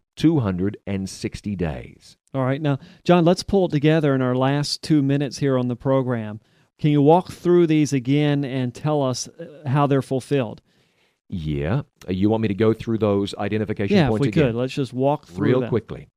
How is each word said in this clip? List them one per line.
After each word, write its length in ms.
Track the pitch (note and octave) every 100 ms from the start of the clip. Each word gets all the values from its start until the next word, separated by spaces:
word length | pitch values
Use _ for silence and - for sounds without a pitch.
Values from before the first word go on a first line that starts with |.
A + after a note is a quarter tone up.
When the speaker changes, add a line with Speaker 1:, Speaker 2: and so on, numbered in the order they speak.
| _ -
Speaker 1:
two 240 | D#3 E3
hundred 380 | G#2 F2+ G2 G#2+ -
and 220 | G2 F#2+
sixty 460 | - A#2+ - G#2 F#2+
days. 640 | E2 C2+ A#1+ - - _ _
Speaker 2:
All 100 | C3+ B2+
right. 160 | D3+
Now, 180 | D3 C3+ - -
John, 220 | - F3 E3
let's 180 | F#3
pull 220 | - G3 F3+
it 60 |
together 440 | D3+ D3+ D#3+ D3+ C3+
in 60 |
our 140 | B2+ B2+
last 460 | C3 C#3+ C#3+ -
two 200 | - D3+
minutes 380 | C#3 C#3+ C#3 -
here 180 | C#3 C3
on 100 | B2
the 80 | A#2+
program. 640 | C#3 C3+ B2 A#2 G#2+ A2 _ _ _ _
Can 120 | D#3
you 100 | D3
walk 300 | C#3+ E3+ -
through 360 | - F3 F3 E3+
these 240 | D#3 D3
again 540 | C#3 A#2+ C#3+ D3 C#3+ C#3
and 280 | C3 B2
tell 280 | - D#3 D3+
us, 260 | C3 B2 -
uh, 400 | - E3 - C#3
how 200 | D3 C#3
they're 140 | C#3
fulfilled? 600 | - C3+ - C#3+ A2 A2+ _ _ _ _ _ _ -
Speaker 1:
Yeah. 520 | F#2 D2+ C#2+ D2+ C3 - _ -
Uh, 60 |
you 160 | F#2 G#2
want 120 | A2
me 60 | A2
to 60 |
go 200 | G2 A2
through 260 | A2 - A2+
those 340 | G#2 G2+ G2+ -
identification 640 | G2+ G#2+ G#2 A2 G2+ G3+
Speaker 2:
Yeah, 80 | C#3
if 40 |
Speaker 1:
points 120 | A2
Speaker 2:
we 60 | C3
Speaker 1:
again? 160 | D#3 C3+
Speaker 2:
could. 80 | A2+
Let's 180 | C3
just 200 | D3 C3
walk 340 | B2 C#3 D3 -
through 200 | - -
Speaker 1:
Real 120 | B2+
Speaker 2:
that. 80 | A#2
Speaker 1:
quickly. 380 | A2 - B1+ -